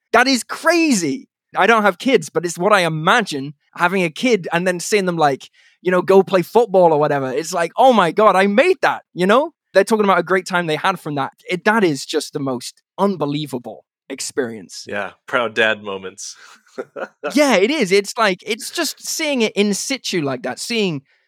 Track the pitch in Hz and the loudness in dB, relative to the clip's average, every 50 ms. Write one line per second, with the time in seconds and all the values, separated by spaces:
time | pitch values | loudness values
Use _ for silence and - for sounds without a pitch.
0 | _ _ - 220 247 262 269 233 - - - - - 320 349 349 330 311 262 196 | _ _ 2 2 4 4 2 -2 -2 -8 -12 -4 -2 0 2 2 2 2 2 0
1 | 170 143 135 135 - _ _ _ _ _ - 151 180 202 233 220 208 208 185 - | 0 -4 -4 -6 -10 _ _ _ _ _ -2 0 2 4 4 4 4 2 0 0
2 | - 254 269 208 156 - _ 165 165 175 170 175 180 208 208 196 175 165 160 156 | -2 2 2 2 0 0 _ -6 -4 -4 -6 -2 2 2 4 4 2 0 -2 -2
3 | 156 175 214 247 214 - 156 139 131 147 151 _ _ _ _ - 170 175 180 202 | 0 2 2 2 0 -2 -6 -8 -8 -10 -12 _ _ _ _ -2 -2 0 0 0
4 | 180 165 151 - - 254 240 202 160 196 - 170 180 185 180 175 - - - 208 | -2 -2 -4 -2 0 0 0 0 -2 -2 -4 -2 -2 -2 -4 -4 -4 -2 -2 0
5 | 190 180 175 165 156 143 135 - - - _ _ _ _ _ _ _ 170 185 180 | 0 0 0 2 2 2 0 0 -8 -18 _ _ _ _ _ _ _ 0 0 0
6 | 175 156 190 196 190 - 196 190 170 - - 220 247 202 185 190 180 170 160 147 | 0 4 4 4 4 4 0 0 0 2 2 2 2 4 4 4 6 6 4 4
7 | 151 147 147 139 135 131 123 139 165 160 180 175 170 170 - - 240 269 254 214 | 2 0 0 -2 -2 -4 -4 -6 -6 -4 -4 -4 -4 -4 0 4 4 6 6 6
8 | 180 165 156 190 214 214 185 185 190 202 202 214 302 370 370 - - 156 131 110 | 4 2 2 4 4 4 6 4 2 2 2 2 2 2 2 2 0 -2 -2 -2
9 | - _ _ 156 175 185 208 254 302 339 - _ _ _ _ 190 190 - 226 214 | -8 _ _ -2 2 4 4 2 2 0 -8 _ _ _ _ 2 2 4 2 2
10 | 208 196 190 175 175 156 180 190 180 - 190 175 175 165 151 143 - 185 190 170 | 2 2 2 2 2 0 -2 -2 -2 -2 -4 -4 -2 -2 -4 -2 -2 -2 -4 -4
11 | - 165 147 143 135 131 - _ _ - 180 180 - 214 214 226 202 175 147 131 | -6 -8 -6 -6 -6 -6 -8 _ _ -8 -8 -2 0 0 2 4 2 2 0 -2
12 | - - - 151 - - _ 151 143 135 127 127 - - - _ _ _ _ - | -6 -4 -4 -4 -4 -4 _ -8 -6 -6 -6 -6 -8 -12 -16 _ _ _ _ -2
13 | 196 202 196 151 151 143 143 151 151 139 135 123 120 110 101 - _ _ _ _ | -2 -2 0 -2 -4 -4 -4 -6 -6 -6 -8 -10 -10 -12 -18 -18 _ _ _ _
14 | _ _ - - - - - - 262 233 226 - 90 - - - - - 98 104 | _ _ -12 -10 -10 -8 -4 -4 -4 -4 -6 -12 -16 -16 -18 -18 -14 -8 -8 -6
15 | 101 90 - _ _ - - 131 120 113 110 117 113 110 110 104 104 104 98 98 | -6 -8 -10 _ _ -4 -2 -2 -2 -2 0 0 2 2 0 -2 -6 -10 -10 -10
16 | 95 92 95 - - - - - - - - _ _ _ _ - - - _ 143 | -10 -14 -16 -14 -18 -18 -18 -20 -20 -20 -20 _ _ _ _ -16 -16 -14 _ -12
17 | - - _ _ - - - 233 294 277 240 185 - 226 302 320 233 175 185 202 | -12 -12 _ _ -10 -4 0 0 2 4 4 2 2 2 0 -2 0 0 0 0
18 | 202 - - - 226 208 185 - - - 220 - - - - 349 330 254 - - | 0 -2 -4 -2 0 0 0 -4 -6 -8 -8 -8 -8 -10 -6 -6 -6 -6 -6 -10
19 | - - - - 330 302 285 254 220 208 - 190 208 208 196 190 - - 277 254 | -10 -10 -8 -6 -4 -2 0 0 -2 -2 0 0 0 0 0 -4 -4 -6 -6 -6
20 | - - - 180 151 139 131 127 - 127 123 - - - 240 226 208 185 160 139 | -6 -4 -4 -2 -2 -2 -4 -6 -6 -10 -10 -8 -8 -6 -4 -2 -2 -2 -2 -6
21 | - _ _ _ _ | -8 _ _ _ _